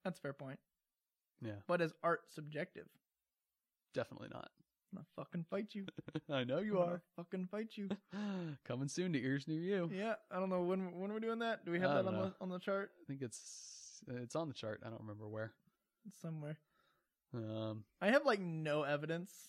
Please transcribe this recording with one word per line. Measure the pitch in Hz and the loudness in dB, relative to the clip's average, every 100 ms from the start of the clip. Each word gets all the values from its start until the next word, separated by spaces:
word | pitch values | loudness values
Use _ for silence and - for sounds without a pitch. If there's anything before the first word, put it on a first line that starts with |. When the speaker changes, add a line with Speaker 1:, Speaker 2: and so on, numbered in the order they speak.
Speaker 1:
That's | 190 170 | -4 -4
a | |
fair | 147 | -6
point. | 139 135 139 _ _ _ _ _ _ _ _ | -8 -10 -12 _ _ _ _ _ _ _ _
Speaker 2:
Yeah. | 117 101 98 | -8 -6 2
Speaker 1:
But | 175 | 4
is | 165 - | 4 2
art | 170 165 - | 2 2 0
subjective? | - 147 151 175 - - _ _ _ _ _ _ _ _ _ _ | -12 -8 -4 -4 -6 -14 _ _ _ _ _ _ _ _ _ _
Speaker 2:
Definitely | - 117 - - | -4 -4 -6 -10
not. | - - _ _ _ _ | -10 -12 _ _ _ _
Speaker 1:
I'm | 190 | -12
gonna | 156 - | -10 -10
fucking | 175 175 165 | -6 -6 -4
fight | 196 214 | -4 -4
you. | 208 190 - - | -6 -8 -10 -6
Speaker 2:
<laughs> | 156 - | -8 -2
I | 139 | 0
know | 123 143 | 2 2
you | 214 196 | 2 4
Speaker 1:
I'm | 175 | 4
gonna | 175 | 2
Speaker 2:
are. | - - | -6 -14
Speaker 1:
fucking | 175 185 185 | -6 -4 -2
fight | 208 226 - | -2 -4 -4
you. | 196 202 _ | -4 -4 _
Speaker 2:
<gasps> | 196 208 190 170 143 - | -4 -2 -2 -2 -6 -4
Coming | 123 139 | -2 0
soon | - 180 | 2 2
to | 151 | 4
ears | 127 139 139 | 4 2 2
near | 156 | 0
you. | 175 202 170 | 2 2 2
Speaker 1:
Yeah, | 185 214 214 _ | 0 0 -2 _
I | 185 | -2
don't | 190 | 2
know | 180 | 4
when, | 175 190 185 175 | 4 2 0 -2
when | 196 | -2
we're | 220 | 0
doing | 226 226 | 0 2
that. | 233 220 - | 2 0 2
Do | |
we | 170 | 4
have | 185 | 6
Speaker 2:
I | - | 6
Speaker 1:
that | 190 | 6
Speaker 2:
don't | 185 | 4
Speaker 1:
on | |
Speaker 2:
know. | 185 | 0
Speaker 1:
the, | - | -2
on | 185 | -4
the | 180 | -2
chart? | 190 196 196 - | 0 0 0 -8
Speaker 2:
I | - | -8
think | 139 | -6
it's, | 127 - - - - - - - - | -4 -6 -12 -14 -14 -14 -16 -16 -8
it's | 123 120 156 | -6 -4 -2
on | 165 | -2
the | |
chart. | 123 110 107 113 | -4 -6 -4 -6
I | |
don't | 117 | -8
remember | 110 104 107 | -8 -8 -6
where. | 107 110 - _ _ _ _ 220 | -4 -6 -8 _ _ _ _ -18
Speaker 1:
It's | - | -10
somewhere. | 165 160 147 156 _ _ _ _ _ _ _ 123 | -6 -6 -6 -8 _ _ _ _ _ _ _ -6
Speaker 2:
Um, | 110 110 110 110 104 _ | -2 -2 -2 -4 -8 _
Speaker 1:
I | 196 | 6
have, | 269 294 | 6 6
like, | 208 | 4
no | 180 160 156 151 | 2 0 2 4
evidence. | 139 147 156 165 180 - | 4 2 2 -2 -4 -12